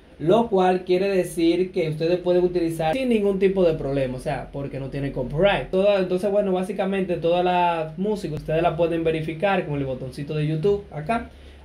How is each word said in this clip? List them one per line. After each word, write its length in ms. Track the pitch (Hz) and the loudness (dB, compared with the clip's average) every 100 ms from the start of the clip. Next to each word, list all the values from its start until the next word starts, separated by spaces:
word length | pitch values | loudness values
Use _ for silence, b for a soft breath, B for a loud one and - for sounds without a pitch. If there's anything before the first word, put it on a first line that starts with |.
| B B | B B
Lo 280 | 151 214 233 | 4 4 4
cual 360 | 190 185 180 | 2 4 2
quiere 260 | - 180 196 | 0 0 2
decir 600 | 190 175 - 165 170 185 | 0 -2 2 2 2 0
que 180 | 196 156 | -2 -2
ustedes 300 | 156 165 180 | -2 0 0
pueden 240 | 180 180 | 2 2
utilizar 500 | 175 175 165 160 160 | 2 0 -2 -2 -2
sin 160 | 202 262 | 0 2
ningún 300 | 226 202 190 | 2 2 2
tipo 240 | 190 190 | 2 4
de 100 | 175 | 2
problema, 440 | 151 139 139 131 123 | 2 -2 -2 -2 -4
o 20 | |
sea, 300 | 160 131 127 | -4 -6 -6
porque 260 | 139 139 139 | -8 -8 -8
no 120 | 135 | -8
tiene 200 | 139 139 | -6 -6
copyright. 600 | 147 123 143 196 175 131 | -4 -4 2 2 2 0
Todo, 260 | 190 202 202 | 0 2 2
entonces, 320 | 185 180 208 | 2 0 2
bueno, 220 | 202 196 | 0 2
básicamente 680 | 185 185 185 190 196 175 170 | 0 -2 -2 -2 -2 -2 0
toda 240 | 165 175 | 2 2
la 540 | 180 180 175 170 156 156 | 2 2 2 0 -4 -4
música 380 | 202 208 160 147 | -2 -2 -4 -6
ustedes 260 | - 156 | -2 2
la 160 | 170 156 | 2 2
pueden 260 | 165 165 | 0 2
verificar 640 | 160 160 156 156 202 190 156 | 0 0 -4 -2 0 0 -2
con 140 | 143 | -4
el 60 | 135 | -4
botoncito 500 | 127 131 127 143 156 | -6 -8 -10 -6 -2
de 100 | 151 | -2
YouTube 400 | 156 202 202 - | 0 2 0 -2
acá. 400 | 151 151 233 240 B B B | -12 -4 -4 -4 B B B